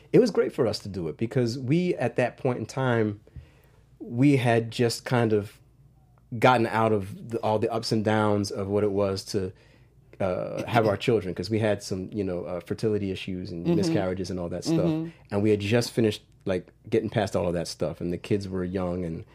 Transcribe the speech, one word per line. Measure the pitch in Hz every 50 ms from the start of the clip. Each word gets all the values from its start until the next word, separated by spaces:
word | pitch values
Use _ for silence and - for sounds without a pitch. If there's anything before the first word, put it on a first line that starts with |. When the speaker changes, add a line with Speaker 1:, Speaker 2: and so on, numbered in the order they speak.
| - - -
Speaker 1:
It | 170
was | 247 233
great | - 226 - 220 -
for | - 131
us | 104 101 -
to | - 104
do | 92 95 85 78
it | 76 -
because | 117 113 - 131 120 117 113 143
we, | 131 120 151 175 180 180 -
at | - 127 113 -
that | - 123 113 - -
point | - 135 123 -
in | 113
time, | - - 135 135 127 120 117 110 107 101 101 _ - - - - - _ _ _ - _ _ _ _ - -
we | 330 220 120 120 135 147 139
had | 127 120 123 117 113 113 113
just | - - 120 117 - - -
kind | - 131 123 120 110 110
of | 104 101 107 - - - _ _ _ - - _ _ _ _ _ _ _ - 123 110
gotten | 123 127 127 117 113
out | 107 92 110 113 110 107
of | 104 95 98 110 190 190 120
the, | 113 113
all | - 110 107 107
the | 117 110
ups | 113 113 113 - 117
and | 110 104
downs | 107 107 110 107 107 104 101 101 101
of | - 110 98 98
what | 101 104 104
it | 104 98
was | 101 101 98 98 98 -
to, | - - 104 95 95 - - - - - - - _ _ - _ - - -
uh, | 104 92 90 - - 98 98 104 -
have | - 117 120 107
our | 107 101
children, | 104 - 131 117 104 92 92 85
'cause | - 90 95
we | 110 107
had | 113 107 104 98 -
some, | - 104 92 92 - -
you | 104 98
know, | 95 90 87 90
uh, | 82 90 87
fertility | - - 104 - - 110 107 104 104 95
issues | 92 - - - 92 90 92 -
and | 92 82 85
Speaker 2:
Mm-hmm. | - 165
Speaker 1:
miscarriages | 165 95 165 - 107 95 92 92 95 92 92
and | 92 90
all | 87 87
that | 90 87 -
stuff. | - 165 165 -
Speaker 2:
Mm-hmm. | 170 156 160 160 165 - - - -
Speaker 1:
And | 104 101 101
we | 110
had | 104 98
just | 101 101 117 120 120 -
finished, | - - 113 107 104 - - _ - - -
like, | 98 92 90 - - _ _ - 110
getting | 110 113 110 104
past | - 113 101 98 -
all | 95 90
of | 90 85
that | 85 80 -
stuff, | - - 90 76 80 -
and | 87 87 87
the | 80
kids | - - 110 101 98 95
were | 95 92 90
young, | 90 92 95 92 90 87 92 90
and, | 82 82 - - -